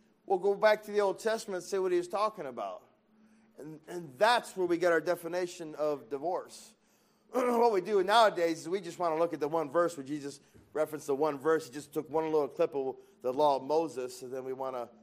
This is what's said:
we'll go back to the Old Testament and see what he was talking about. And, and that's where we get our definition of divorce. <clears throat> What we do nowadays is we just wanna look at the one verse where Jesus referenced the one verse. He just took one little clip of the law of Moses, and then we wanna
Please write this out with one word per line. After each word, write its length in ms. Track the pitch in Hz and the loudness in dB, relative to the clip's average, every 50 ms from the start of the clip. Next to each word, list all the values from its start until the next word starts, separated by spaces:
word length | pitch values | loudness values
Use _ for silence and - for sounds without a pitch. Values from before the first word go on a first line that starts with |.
| _ _ _ _ - | _ _ _ _ -2
we'll 120 | - 190 180 | -2 0 2
go 160 | 185 202 202 | 2 0 2
back 300 | 180 214 214 214 214 - | 4 4 4 4 4 -2
to 80 | 208 | -2
the 80 | 208 202 | 0 2
Old 180 | 202 190 185 - | 2 2 0 -2
Testament 460 | - 220 226 220 - 202 185 180 170 | -2 -2 -2 -2 -4 -6 -8 -8 -6
and 40 | - | -4
see 100 | 196 190 | -4 -2
what 120 | 190 185 | 0 2
he 80 | 180 175 | 0 0
was 80 | 175 | 0
talking 400 | 180 220 202 214 214 208 190 151 | -2 -2 -2 -2 -2 -2 -6 -10
about. 360 | 131 120 117 101 95 90 - - _ _ _ _ _ _ _ _ _ _ _ _ _ _ - | -10 -8 -8 -8 -8 -8 -12 -16 _ _ _ _ _ _ _ _ _ _ _ _ _ _ -18
And, 220 | 143 156 156 151 - 165 | -16 -16 -16 -16 -14 -12
and 240 | 175 175 170 139 127 | -12 -10 -10 -6 0
that's 400 | 127 - 233 240 220 - - - | 4 4 4 4 4 0 -4 -4
where 80 | 190 180 | -2 0
we 140 | 170 170 160 | 2 2 2
get 140 | 180 175 | 4 4
our 80 | 165 160 | 4 4
definition 720 | 151 180 170 170 165 165 175 180 180 175 - - 165 151 151 | 2 0 -2 -2 -4 -6 -4 -4 -4 -4 -6 -10 -12 -10 -6
of 340 | 139 151 151 147 131 117 113 | -2 -2 -2 -2 -4 -6 -8
divorce. 640 | 139 139 147 175 180 143 113 - - - - - _ _ _ _ _ _ | -8 -4 -4 -4 -4 -4 -6 -10 -16 -20 -20 -20 _ _ _ _ _ _
<clears throat> 320 | _ _ _ _ _ _ | _ _ _ _ _ _
What 400 | - 254 254 247 240 233 240 233 | -2 -2 0 2 4 4 4 4
we 80 | 208 185 | 4 2
do 240 | 170 208 208 196 180 | 0 2 2 2 4
nowadays 560 | 196 214 233 220 202 165 175 170 165 165 151 | 6 8 8 8 6 6 2 0 0 0 -2
is 80 | 139 160 | -6 -6
we 120 | 185 208 | -6 -6
just 200 | 170 170 147 165 | -6 -6 -6 -2
wanna 160 | 180 165 156 | -2 0 2
look 180 | 160 170 170 160 | 2 0 0 0
at 60 | 139 | -2
the 80 | 147 147 | -2 0
one 220 | 165 165 156 135 | 0 0 0 2
verse 260 | 135 170 175 165 170 | 2 2 2 2 0
where 100 | 143 131 | -6 -8
Jesus 320 | 131 151 147 135 143 135 - _ _ - - - _ | -8 -8 -8 -8 -10 -12 -14 _ _ -20 -20 -14 _
referenced 360 | - 147 156 151 160 139 - 143 | -2 -2 -2 -2 -4 -6 -2 -2
the 80 | 135 | 0
one 200 | 135 156 151 143 | 2 2 0 0
verse. 300 | 135 127 160 160 151 156 | 0 2 2 2 2 0
He 60 | 131 | -4
just 200 | 123 147 139 - | -12 -14 -12 -6
took 160 | - 156 139 139 | -6 -6 -4 -2
one 180 | 143 160 160 | -2 -2 0
little 200 | 156 156 151 139 | 2 2 2 2
clip 300 | - - - 165 - - | 0 0 -2 -2 0 0
of 180 | 139 131 131 120 - - - _ _ | -2 -4 -4 -6 -8 -14 -20 _ _
the 100 | - 127 | -4 -2
law 240 | 127 143 151 143 135 | 0 2 4 4 4
of 80 | 127 127 | 2 0
Moses, 580 | 135 151 165 165 151 120 127 123 123 - - | 0 0 0 0 -2 -6 -8 -8 -8 -10 -12
and 100 | 131 123 | -12 -10
then 120 | 131 131 127 | -10 -8 -8
we 80 | 131 | -8
wanna 360 | 131 131 131 131 127 123 117 117 - - | -6 -6 -6 -6 -6 -8 -10 -10 -14 -20